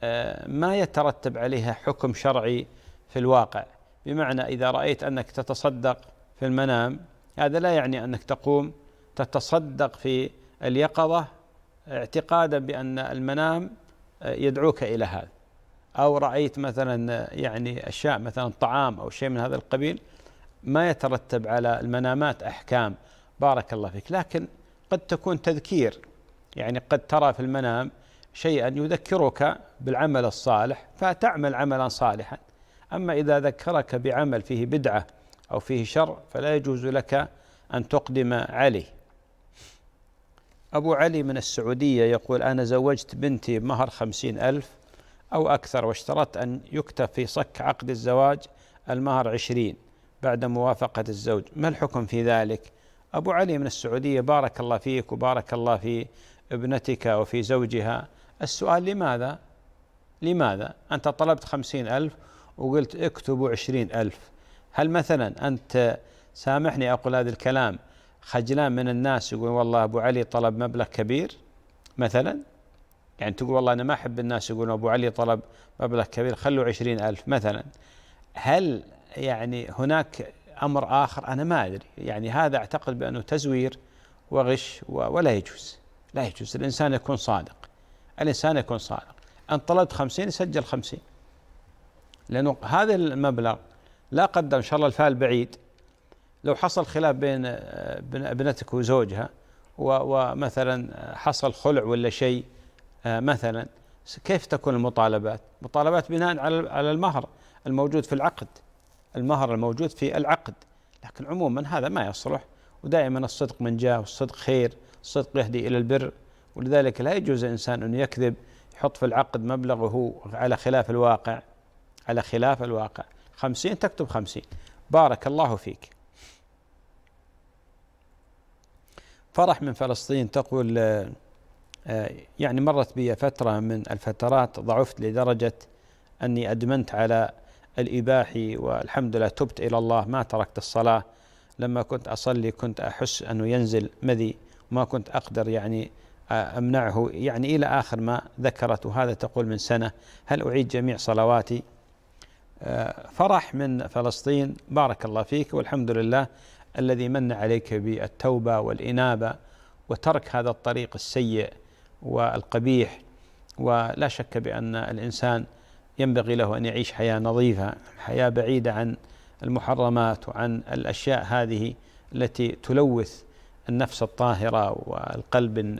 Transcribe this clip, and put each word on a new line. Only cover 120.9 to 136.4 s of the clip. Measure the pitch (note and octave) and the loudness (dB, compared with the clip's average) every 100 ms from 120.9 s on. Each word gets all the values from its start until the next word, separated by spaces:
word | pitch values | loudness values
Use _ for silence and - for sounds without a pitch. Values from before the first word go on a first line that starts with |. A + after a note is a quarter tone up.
| A#2+ A#2+ A2 A2+ A2+ - _ _ _ _ - - | 4 4 4 0 -8 -10 _ _ _ _ -12 -4
على | A#2 | -2
خلاف | - A#2 B2+ C3 | 0 2 2 2
الواقع. | A#2+ A2+ G#2+ - - - - - | -2 -4 -6 -10 -16 -20 -20 -6
خمسين | C3 A#2+ F#3 G3+ | -4 -2 -4 -2
تكتب | G3 - D3 | -2 -2 -4
خمسين. | A#2 G2 - - - - - - | -4 -4 -10 -12 -16 -16 -20 2
بارك | D#3 D3+ A2+ C3+ | 6 6 4 -2
الله | D3 C#3+ G#2+ | 0 0 0
فيك. | - - - - _ _ - - _ _ _ _ _ _ _ _ _ _ _ _ _ _ _ _ _ _ _ _ _ _ _ _ _ - - - _ | -6 -14 -20 -20 _ _ -20 -20 _ _ _ _ _ _ _ _ _ _ _ _ _ _ _ _ _ _ _ _ _ _ _ _ _ -20 -20 -20 _
فرح | - F3+ E3 | 2 4 4
من | C#3+ | 0
فلسطين | A2+ C3 A#2+ - C#3 A2+ | -2 -2 -2 0 -2 0
تقول، | C#3 B2+ C3 A#2 A#2 | 0 0 0 2 4
آه، | A2 G#2+ G2 C3 - - _ _ _ - - | 4 2 -2 -10 -20 -20 _ _ _ -16 -6
آه، | A2 G#2+ - - - | -6 -6 -10 -18 -4
يعني | C#3+ C3 | 0 2
مرت | C#3+ C#3+ A#2+ B2+ | 2 2 0 0
بي | B2 A2 | -2 0
فترة | C#3 - A2+ G#2+ | -2 0 0 0
من | A2 A2+ - | -2 -4 -4
الفترات | G#2+ - G#2 A#2+ C3+ B2 - | -6 -6 -2 2 4 2 -2
ضعفت | G#2+ A#2 C3+ - | 0 2 2 -2
لدرجة | A2+ A2+ B2 A2+ A#2 - - - _ _ _ _ | -2 0 2 2 0 -2 -16 -20 _ _ _ _
أني | B2 A#2+ | -2 0